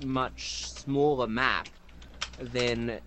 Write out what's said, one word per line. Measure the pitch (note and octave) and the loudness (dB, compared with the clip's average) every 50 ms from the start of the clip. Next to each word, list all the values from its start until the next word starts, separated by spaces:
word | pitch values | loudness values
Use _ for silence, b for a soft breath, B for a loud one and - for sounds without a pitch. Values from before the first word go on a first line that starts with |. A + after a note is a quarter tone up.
| C3+ | -4
much | C3+ C3 C3 B2+ B2 - - - - - - - - | -2 0 0 0 0 -2 -6 -8 -8 -8 -8 -8 -10
smaller | - - - C#3 C#3 C#3 C#3+ D3+ D3 B2+ B2 | -10 -8 -4 0 4 4 6 6 4 4 2
map | A2+ A2 A#2+ C3 B2+ G#2 E2+ - - - - - - - - - - - - - - - - | 0 2 4 4 4 4 2 0 -4 -10 -16 -20 -20 -18 -18 -18 -18 -10 -10 -10 -10 -8 -10
than | C#3 A#2+ A#2+ B2 B2 A#2+ A#2 A#2 A#2 A#2 A2+ - - | -8 -4 0 2 2 2 2 2 0 -2 -4 -4 -8